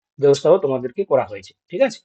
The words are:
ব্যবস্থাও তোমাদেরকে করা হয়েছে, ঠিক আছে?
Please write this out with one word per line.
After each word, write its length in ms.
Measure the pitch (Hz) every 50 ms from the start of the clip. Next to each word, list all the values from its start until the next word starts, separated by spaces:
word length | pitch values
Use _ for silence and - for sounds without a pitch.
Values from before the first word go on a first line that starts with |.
| _ _ _ -
ব্যবস্থাও 380 | 135 143 139 - - 156 180 185
তোমাদেরকে 460 | 147 139 131 123 123 123 - 196 196
করা 200 | - 143 131 110
হয়েছে, 300 | 101 104 98 98 - _ _ _ -
ঠিক 140 | 170 202
আছে? 180 | 269 240 - -